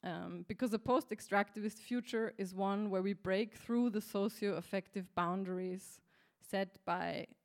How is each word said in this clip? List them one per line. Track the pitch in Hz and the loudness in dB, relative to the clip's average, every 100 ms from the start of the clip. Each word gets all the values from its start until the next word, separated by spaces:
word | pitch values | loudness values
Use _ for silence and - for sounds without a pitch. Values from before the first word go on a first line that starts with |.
Um, | 180 170 180 175 175 | -4 -6 -6 -8 -8
because | 202 254 | -2 0
a | 214 | 0
post-extractivist | - 254 - - - 202 208 214 214 214 | 4 2 2 -8 2 2 2 0 -4 -6
future | - 247 240 226 220 - | -4 -2 0 -2 -2 -2
is | 190 | -6
one | 185 196 196 214 | 0 0 2 2
where | 190 | 2
we | 190 | 2
break | 196 - 190 220 | 0 2 2 0
through | - - 233 240 | -4 0 4 4
the | 208 | 2
socio-affective | 208 202 202 - 202 175 175 196 - 202 180 | -2 0 0 2 0 0 0 -4 -4 -8 -4
boundaries | - 170 185 190 185 185 185 - - _ _ _ _ - | 0 2 2 0 -2 -2 -4 -10 -20 _ _ _ _ -4
set | 196 190 - - | -2 -2 -4 -2
by | 180 170 151 - - | -2 0 -2 -6 -12